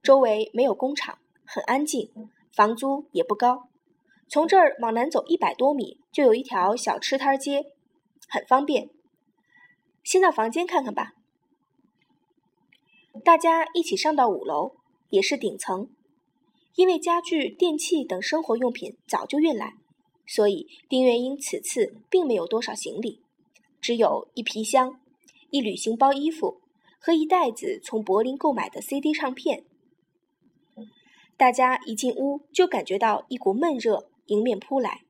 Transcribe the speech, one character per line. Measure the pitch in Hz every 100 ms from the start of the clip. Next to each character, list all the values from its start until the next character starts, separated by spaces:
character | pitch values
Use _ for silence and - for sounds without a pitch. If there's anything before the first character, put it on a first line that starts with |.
周 | - 269
围 | 240 214 214
没 | 226
有 | 262
工 | 196 262
厂， | 294 - - _ _
很 | - -
安 | - 262
静， | 294 262 214 - 220 _ _
房 | - 214
租 | 226 269 277 294
也 | 175
不 | 165
高。 | - 247 254 - _ _ _ _ _ _
从 | 294 330
这 | 392
儿 | 311 -
往 | 233
南 | 226 277
走 | 262 -
一 | 339
百 | 202
多 | - 262
米， | 294 - - _
就 | -
有 | 269
一 | 226
条 | 277 208 185
小 | 240 226 -
吃 | - 269
摊 | 277
儿 | 277
街， | 277 277 294 _ _ _ _ _ _
很 | - -
方 | 262
便。 | 294 262 - _ _ _ _ _ _ _ _ _ _ _
先 | - 370
到 | 381
房 | 285 226
间 | 330 349
看 | 339
看 | 247
吧。 | - - _ _ _ _ _ _ _ _ _ _ _ _ _ _ _ _ _ _ _ _ 220
大 | - 330
家 | 330 330 320
一 | 349
起 | 330
上 | 185 302 302
到 | 240
五 | 180 -
楼， | 147 180 _ _ _ _
也 | 190
是 | 196 285
顶 | 208 202
层。 | - 185 254 _ _ _ _ _ _ _ _
因 | - 370
为 | 339
家 | 349 339
具、 | 349 330 262
电 | - 349 302
器 | - 320
等 | 247 185
生 | - 311
活 | 320 226
用 | 247
品 | 240 - - _
早 | - -
就 | 285
运 | 320
来， | 233 - - _ _ _ _ -
所 | - 208
以 | 185 - - _
丁 | 262
元 | 254 233
英 | 254 277
此 | - -
次 | - 254 208 - _
并 | 370 311
没 |
有 | 214 165
多 | 226
少 | 240
行 | 214 - 135
李， | 226 - _ _ _ _ _ _
只 | - 233
有 | 196 143 -
一 | -
皮 | 226 214
箱、 | 220 262 262 262 _ _ _ _ _
一 | 277
旅 | 214
行 | - 226 226
包 | 269
衣 | 277 302
服 | 320 - - _ _ _ _
和 | -
一 | 330
袋 | 311 370 277
子 | 220 - 123
从 | - 226
柏 | 208 196
林 | 233 269
购 | 320
买 | 233 -
的 | -
C | - 277
D | 302
唱 | 302 285
片。 | 262 320 226 _ _ _ _ _ _ _ _ _ _ _ - 220 _ _ _ _ _
大 | 254
家 | 247 254 254 -
一 |
进 | 214 254
屋 | - 277 285 _
就 | - 359
感 | 226
觉 | - 196
到 | 226 208 -
一 | 254
股 | 190
闷 | 208 330 269
热 | 226 202 - _ -
迎 | 208
面 | 240 214
扑 | - 269
来。 | 220 -